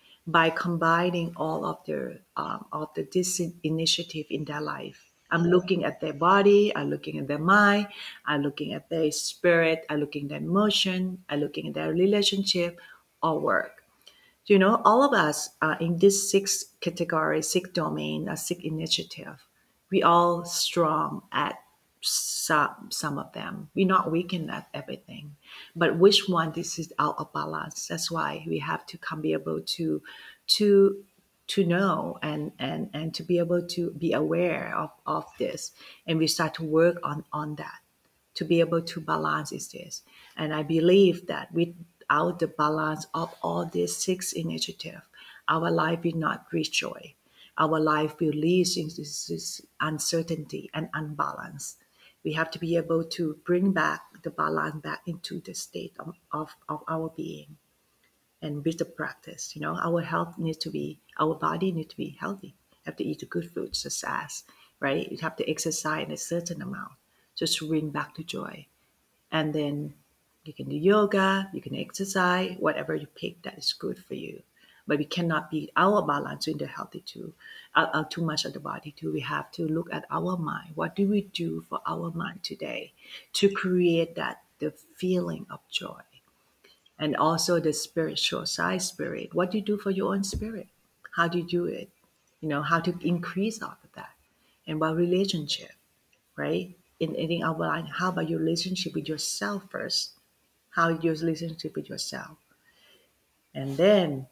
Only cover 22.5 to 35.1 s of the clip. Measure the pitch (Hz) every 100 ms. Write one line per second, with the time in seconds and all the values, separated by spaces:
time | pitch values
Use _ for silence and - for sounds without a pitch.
22.5 | 156 139 - - - 151 143 - - -
23.5 | - - - 185 190 156 165 180 180 151
24.5 | - - 143 - - - - 147 - -
25.5 | - - 170 170 165 196 202 - 170 160
26.5 | 170 170 - 156 - 151 151 151 151 151
27.5 | 160 160 - - 170 - 165 147 151 160
28.5 | 160 147 156 - 170 - 156 160 156 160
29.5 | 160 - - 160 151 - - - - -
30.5 | - 208 196 196 196 - _ _ _ -
31.5 | 202 170 175 196 156 - - 151 151 151
32.5 | - 131 160 - 151 160 - 165 175 170
33.5 | 175 175 - 170 - 165 139 156 165 180
34.5 | - - - 156 - -